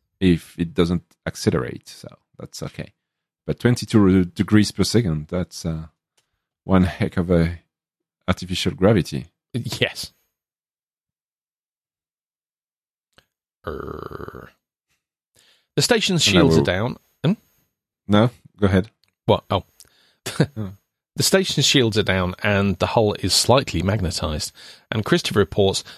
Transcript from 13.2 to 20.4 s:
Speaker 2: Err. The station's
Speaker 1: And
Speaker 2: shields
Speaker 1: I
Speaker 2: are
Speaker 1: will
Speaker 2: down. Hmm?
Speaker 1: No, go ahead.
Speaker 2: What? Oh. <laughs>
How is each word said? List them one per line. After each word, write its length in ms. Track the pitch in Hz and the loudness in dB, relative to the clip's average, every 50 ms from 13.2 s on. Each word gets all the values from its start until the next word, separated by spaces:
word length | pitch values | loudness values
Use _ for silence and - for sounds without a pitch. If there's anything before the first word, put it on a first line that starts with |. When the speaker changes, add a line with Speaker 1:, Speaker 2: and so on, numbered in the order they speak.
| _ _ _ _ _ _ _ _ - | _ _ _ _ _ _ _ _ -14
Speaker 2:
Err. 840 | - 73 - - - - - - - - - - - - 64 64 - _ _ _ _ _ _ _ _ _ _ _ _ _ _ _ _ _ _ _ _ _ _ _ _ _ | -12 -12 -10 -10 -12 -12 -12 -14 -14 -14 -14 -14 -16 -16 -16 -18 -20 _ _ _ _ _ _ _ _ _ _ _ _ _ _ _ _ _ _ _ _ _ _ _ _ _
The 60 | - 143 | -2 0
station's 440 | - 240 226 - - 185 165 - | 2 2 0 0 0 0 0 2
Speaker 1:
And 60 | - 98 | 2 4
Speaker 2:
shields 200 | 180 - - - | 4 4 4 4
Speaker 1:
I 40 | - | 2
Speaker 2:
are 20 | |
Speaker 1:
will 40 | 143 | 2
Speaker 2:
down. 320 | 101 90 92 110 123 - - _ _ _ _ - | 2 0 -2 -2 -4 -6 -10 _ _ _ _ -2
Hmm? 80 | 147 214 - _ _ _ _ _ _ _ _ _ _ _ _ _ - | -2 -2 -2 _ _ _ _ _ _ _ _ _ _ _ _ _ 0
Speaker 1:
No, 220 | 101 104 113 123 - _ - _ _ - | 2 2 2 2 -2 _ -18 _ _ -2
go 80 | 101 | 0
ahead. 240 | 95 98 92 90 - - _ _ _ _ _ _ | 2 2 2 0 -2 -6 _ _ _ _ _ _
Speaker 2:
What? 180 | - 104 - - - | 0 0 0 0 -2
Oh. 140 | 104 98 - _ _ - - _ _ _ _ _ _ _ - | -2 -2 -2 _ _ -20 -20 _ _ _ _ _ _ _ -14
<laughs> 200 | - - - | -6 -2 -2